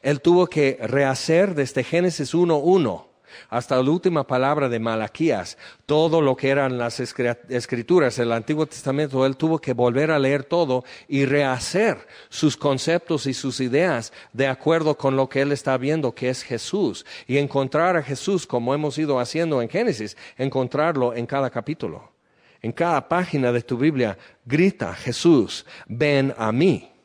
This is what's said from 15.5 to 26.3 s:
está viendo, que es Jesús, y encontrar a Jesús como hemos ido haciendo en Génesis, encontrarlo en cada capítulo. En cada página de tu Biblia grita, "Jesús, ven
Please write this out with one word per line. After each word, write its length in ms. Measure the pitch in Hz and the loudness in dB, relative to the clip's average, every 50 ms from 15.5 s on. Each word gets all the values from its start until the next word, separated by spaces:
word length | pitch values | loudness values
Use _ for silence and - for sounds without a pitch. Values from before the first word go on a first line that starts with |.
| 143 | -2
está 240 | 131 - 139 131 | -2 0 -2 -2
viendo, 360 | 127 127 143 156 160 143 120 - | 0 0 -2 -2 -2 -2 -4 -4
que 160 | - 123 127 | -2 -4 -4
es 140 | 127 - - | -4 -4 -6
Jesús, 640 | - 123 110 - - - 208 190 120 92 - - - - - - | -8 -8 -8 -6 -4 -2 -2 -2 -2 -2 -6 -14 -18 -20 -18 -6
y 120 | - 127 | -2 0
encontrar 580 | 143 143 135 - 139 135 127 - 151 165 185 180 | 0 0 0 -2 -2 -2 0 0 2 2 2 2
a 80 | 165 139 | 0 -2
Jesús 420 | 139 143 - - 190 202 175 - | -4 -8 -6 -2 -2 -2 -2 -2
como 280 | - - 120 117 123 135 | -2 -4 -2 0 0 -2
hemos 240 | 147 151 147 123 | -2 -2 -4 -2
ido 200 | 151 160 147 139 123 | -4 -2 0 0 -2
haciendo 420 | 120 - - 160 170 165 151 127 | -2 -4 -4 -4 -2 0 0 -2
en 80 | 117 113 | -2 -2
Génesis, 480 | - 190 240 240 147 107 110 101 - - - - - | -2 -2 0 0 -2 -4 -8 -10 -12 -16 -20 -20 -8
encontrarlo 760 | - 131 135 135 135 127 123 - 139 151 170 165 135 123 123 113 | -6 -6 -2 -2 -2 -2 -2 0 0 0 0 0 0 -2 -2 -2
en 120 | 120 120 | -4 -6
cada 240 | - 139 139 135 123 | -4 -2 -2 -2 -2
capítulo. 640 | - 123 - - 165 _ - 90 73 - - _ _ _ _ _ _ _ _ _ _ _ | -4 -6 -8 -8 -8 _ -8 -10 -10 -12 -18 _ _ _ _ _ _ _ _ _ _ _
En 100 | - 113 | -10 -10
cada 360 | - - 170 175 165 139 - | -2 -2 0 2 2 0 0
página 440 | - 165 180 180 - - 143 127 123 | 0 -2 0 0 -2 -2 0 2 2
de 100 | 120 120 | 0 0
tu 160 | - - 127 | -2 -4 -2
Biblia 400 | 117 135 160 151 131 120 107 92 - - - _ _ _ | 0 0 0 2 2 0 -2 -2 -8 -14 -20 _ _ _
grita, 480 | 117 135 151 180 196 - - 110 85 101 | -2 2 4 4 2 2 0 -6 -6 -6
"Jesús, 720 | - - 123 123 - - 175 160 131 101 87 - - - - - - - | -8 -8 -6 -6 2 4 6 6 6 4 0 -6 -14 -14 -18 -20 -20 -14
ven 460 | - 110 120 151 147 143 139 135 135 | -12 -4 -2 0 2 2 2 2 0